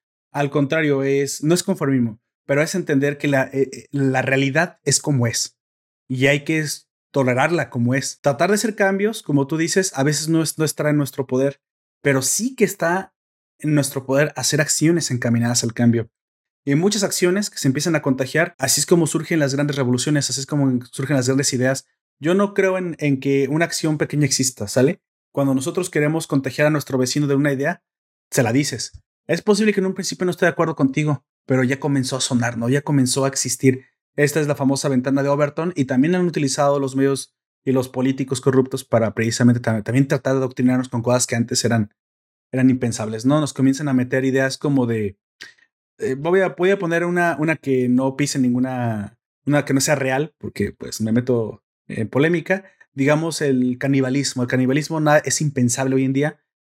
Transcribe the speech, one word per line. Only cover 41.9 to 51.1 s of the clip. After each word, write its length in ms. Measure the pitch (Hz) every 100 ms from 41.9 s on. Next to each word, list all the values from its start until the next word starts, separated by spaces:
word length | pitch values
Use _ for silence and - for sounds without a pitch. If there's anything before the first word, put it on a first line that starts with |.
| _ _ _ _ _ _
eran 160 | 131 127
impensables, 560 | 127 120 110 110 110 123
¿no? 120 | 151
Nos 120 | 147
comienzan 360 | - 135 135 147
a 60 |
meter 300 | 127 123 131
ideas 340 | 131 131 135 -
como 280 | 151 139 117
de, 320 | 113 101 - _ _ - _ _ _ _ _
eh, 160 | 107 131
voy 240 | 160 190
a, 80 | 180
voy 200 | - 185
a 80 | 196
poner 260 | 170 170
una, 320 | 175 175 170 143
una 180 | 156 151
que 320 | 139 127 127
no 280 | 123 135 135
pise 220 | 143 143
ninguna, 800 | 127 123 127 127 120 107 101 - _ _ -
una 180 | 147
que 100 | 143
no 60 | 135
sea 140 | -
real, 400 | 139 131 131 156 _
porque, 340 | 104 - 101
pues, 280 | - - -
me 120 | 110